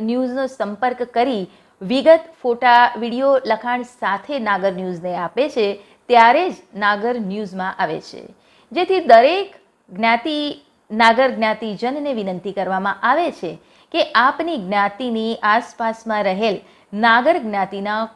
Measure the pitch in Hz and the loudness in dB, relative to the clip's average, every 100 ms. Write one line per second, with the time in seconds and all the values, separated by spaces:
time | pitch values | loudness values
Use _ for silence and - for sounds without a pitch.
0 | 220 247 254 254 262 262 202 208 254 247 | -4 -2 -2 -4 -6 -6 -8 -4 -4 -4
1 | 240 233 254 226 180 _ _ - 185 254 | -4 -2 0 -2 -6 _ _ -12 -4 2
2 | 269 330 330 - 247 233 247 240 240 214 | 4 4 2 -8 -4 0 4 6 6 2
3 | 233 240 269 262 220 220 240 247 240 - | -6 -2 2 2 0 -4 -2 -6 -6 -8
4 | 202 196 240 285 214 196 196 180 185 175 | -4 -4 -6 -6 -2 -2 -2 -4 -8 -8
5 | 180 180 170 - 294 254 202 202 - _ | -6 -6 -6 -2 -2 0 -2 -4 -12 _
6 | - 240 226 277 359 202 _ 196 208 208 | 2 6 6 6 0 -6 _ -4 -2 -2
7 | 226 247 190 202 202 190 185 190 170 156 | -2 -4 -6 -6 -8 -8 -8 -4 -4 -6
8 | - - - - _ _ - 254 359 381 | -12 -20 -20 -20 _ _ -10 -4 0 0
9 | 330 226 262 370 392 - _ _ _ 185 | 6 8 8 2 -4 -12 _ _ _ -4
10 | 226 233 320 294 294 - _ _ - 214 | 0 0 -2 -4 -6 -8 _ _ -8 2
11 | 226 226 262 214 220 214 226 196 240 294 | 4 4 2 0 -2 -4 -6 -6 -6 -4
12 | 285 233 196 180 202 190 185 190 196 - | -6 -4 -6 -6 -8 -6 -4 -2 -4 -2
13 | 233 285 339 - 170 165 _ _ _ 330 | 0 0 0 -4 -10 -12 _ _ _ -2
14 | - 220 254 277 339 302 185 202 202 - | 0 2 2 2 -4 -6 -4 -2 -2 -4
15 | 254 226 220 220 214 226 240 - 226 226 | -6 -4 -4 -2 0 0 0 -8 -6 -6
16 | 226 214 196 190 220 185 - _ _ 202 | -6 -4 -2 0 -2 -2 -8 _ _ 0
17 | 226 233 262 339 226 202 190 196 202 214 | 4 4 4 0 0 -4 -4 -6 -4 -4
18 | 226 | -6